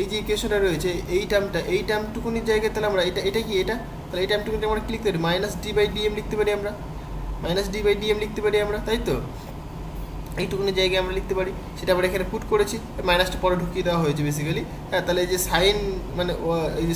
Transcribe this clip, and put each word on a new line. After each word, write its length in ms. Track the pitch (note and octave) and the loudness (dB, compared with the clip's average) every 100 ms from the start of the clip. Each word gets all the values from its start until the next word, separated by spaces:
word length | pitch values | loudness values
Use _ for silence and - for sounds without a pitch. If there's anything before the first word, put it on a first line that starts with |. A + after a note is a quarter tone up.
এই 40 | G3 | -2
যে 40 | G#3+ | -2
ইকুয়েশনটা 380 | G#3 G#3 A3+ G#3 G3 | -2 -2 2 2 2
রয়েছে, 240 | D#3 F3+ E3+ C3+ F3+ | 2 0 -2 0 -2
এই 80 | G#3 | 2
টার্মটা, 280 | G3+ G3 E3+ D3+ | 2 2 -2 0
এই 80 | F#3 G#3+ | 0 0
টার্মটুকুনির 560 | G#3+ G#3+ A3+ A#3 A3+ A3+ | -2 -2 -4 -2 -2 2
জায়গায় 220 | G#3+ A3 | 2 2
তাহলে 140 | A3 G#3+ | 0 0
আমরা 100 | G3 F3+ | 2 2
এটা, 120 | F3+ F#3 | 0 0
এটা 120 | A3+ A3 | 0 0
কি 60 | G3 | 0
এটা? 120 | F#3 A#3 - - - | 0 -2 -6 -12 -8
তাহলে 140 | F3+ | -2
এই 60 | F#3+ | 0
টার্মটুকুনিতে 340 | G#3 G#3 G#3+ G#3+ | 0 0 -2 0
আমরা 120 | A3 A3 | -2 -2
কি 60 | A3 | -2
লিখতে 120 | G#3 | 0
পারি? 100 | E3+ E3 | 0 2
minus 260 | F3+ G#3 - | 0 0 -4
ডি 60 | G#3+ G#3 | -2 2
by 100 | G#3 G3 | 2 2
dm 180 | G#3+ G#3 | -2 -2
লিখতে 160 | G#3 G#3+ | -4 0
পারি 100 | G#3 G#3 | 2 2
আমরা, 140 | G#3 A3+ - - - - - - | -2 -6 -10 -10 -8 -8 -6 -4
minus 240 | D3+ F3+ G3 | -2 -2 -2
ডি 60 | G#3 G#3 | 0 2
by 100 | G#3 | 2
dm 160 | G#3+ G#3+ | 2 0
লিখতে 160 | G#3+ A3 G#3 | 0 0 2
পারি 120 | G#3 G#3 | 2 2
আমরা, 120 | G#3 - | -2 0
তাই 120 | A#3 - | 0 0
তো? 80 | B2+ - - - - - - - - - - - - | -2 -2 -8 -10 -12 -12 -10 -8 -8 -8 -8 -8 -6
এইটুকুনি 300 | F3 G3 G3 F#3 | -4 -2 0 2
জায়গায় 200 | F#3+ F#3+ | 2 2
আমরা 100 | F#3 F#3 | 2 -2
লিখতে 140 | F3+ F#3 | -2 0
পারি, 120 | F#3 - - - | 0 -4 -10 -8
সেটা 140 | F3 F3+ | 0 2
আমরা 100 | F#3 | 4
এখানে 160 | F#3 F3+ | 0 -2
put 120 | A3 - | -4 4
করেছি, 240 | G#3+ G3+ A3+ - - F#3 | 6 6 2 -6 -4 2
মাইনাসটা 280 | F3 F#3 - | 4 4 2
পরে 120 | F#3 F3+ | 2 2
ঢুকিয়ে 220 | E3+ F#3 F3 | 0 -2 0
দেওয়া 120 | E3+ | 2
হয়েছে 180 | D#3+ D3 D3 | 2 2 0
basically। 360 | D3 D3 F#3 - - - | 0 0 -2 -4 -8 -2
হ্যাঁ, 140 | F#3 E3+ | -2 2
তাহলে 160 | F3 F3+ | 2 2
এই 40 | |
যে 60 | F3+ - | 0 2
sin, 280 | E3 F#3+ G#3 G3+ F#3 - F3 | 4 4 4 0 -4 -4 -2
মানে, 140 | F3 E3+ E3 | -2 -2 0
ও, 20 | E3 D#3 D3+ | 0 0 0
এই 40 | |
যে 60 | E3 | 0